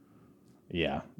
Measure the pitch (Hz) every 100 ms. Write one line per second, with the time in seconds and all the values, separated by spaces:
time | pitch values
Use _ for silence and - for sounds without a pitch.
0 | - - - - - - - 87 76 73
1 | - -